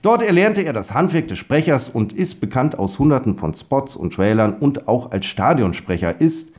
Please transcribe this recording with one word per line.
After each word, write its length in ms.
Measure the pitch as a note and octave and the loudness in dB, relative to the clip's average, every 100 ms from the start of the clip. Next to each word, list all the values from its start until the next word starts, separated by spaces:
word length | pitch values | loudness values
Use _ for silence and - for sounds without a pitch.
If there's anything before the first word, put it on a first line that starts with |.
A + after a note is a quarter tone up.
Dort 200 | - A3+ | 2 2
erlernte 440 | A3 F3 G#3 G3+ E3 | 4 4 4 2 -2
er 80 | |
das 200 | A2+ F#2 | -2 -2
Handwerk 360 | A2 F3 E3 D#3+ | 0 0 0 -2
des 100 | F2+ | -8
Sprechers 480 | - D3 D#3 C3 - | -2 0 2 0 0
und 240 | A#2+ G#2+ | -2 -4
ist 300 | - F#3 - | -2 -2 -2
bekannt 360 | G2 B2 D3+ - | -4 0 -2 -2
aus 220 | G2 - | -4 2
Hunderten 380 | C#3+ C#3 A2+ F#2 | 2 2 0 -2
von 160 | D#2 | -4
Spots 420 | D#2 - C3+ C3+ - | -6 -2 -2 -2 -4
und 180 | F2 - | -4 0
Trailern 400 | G2 A2 G#2+ G2+ | 2 4 2 2
und 340 | C#3 C3+ - | -2 -2 -2
auch 220 | G#2+ - | -2 -2
als 160 | G2 - | -6 -4
Stadionsprecher 920 | - G2+ E3 G2+ E2 - F2 F2 E2 | 0 2 2 0 -2 -4 -2 -2 2
ist 340 | D#3+ D#3+ - | 2 2 -2